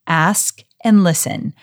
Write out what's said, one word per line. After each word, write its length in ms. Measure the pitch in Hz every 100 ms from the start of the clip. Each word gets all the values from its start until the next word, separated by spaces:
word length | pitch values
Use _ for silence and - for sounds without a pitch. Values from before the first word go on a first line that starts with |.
| -
Ask 580 | 160 165 208 - - _ _
and 200 | 233 208
listen. 520 | 180 156 151 147 - -